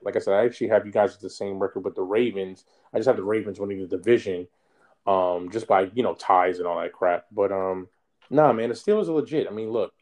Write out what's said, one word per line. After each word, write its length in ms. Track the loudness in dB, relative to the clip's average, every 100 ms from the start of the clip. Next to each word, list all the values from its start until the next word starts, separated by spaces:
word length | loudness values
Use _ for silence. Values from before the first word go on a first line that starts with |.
like 140 | -4 -2
I 20 |
said, 160 | 2
I 100 | 2
actually 240 | 2 0 0
have 160 | 0
you 80 | 2
guys 200 | 2 0
with 80 | 0
the 80 | -14
same 280 | -10 -8 -4
record 260 | -4 -4
with 100 | -6
the 80 | -6
Ravens. 640 | -2 0 0 -2 -8 -10 _ _ _
I 60 | -2
just 80 | 0
have 100 | 0
the 80 |
Ravens 340 | 0 -2 -4 -6
winning 220 | -6 -6
the 60 | -6 -2
division, 500 | 2 2 2 -6 -8 _ _ _ _ _ 0
um, 420 | 2 2 0 -4
just 160 | -6 2
by, 240 | 2 2
you 80 | 0
know, 120 | -2
ties 440 | -2 2 4 4 0
and 80 | -2
all 140 | -4
that 120 | -6
crap. 340 | -2 0 0 -2
But, 180 | -2 0
um, 380 | 0 -2 -4 -8 _ _ _ -2
nah, 240 | 4 6
man, 160 | 4 0
the 60 |
Steelers 340 | -2 0 0 0
are 40 |
legit. 340 | -2 -2 -2 -4
I 40 |
mean, 180 | -4 -4
look, 240 | -4 -4 _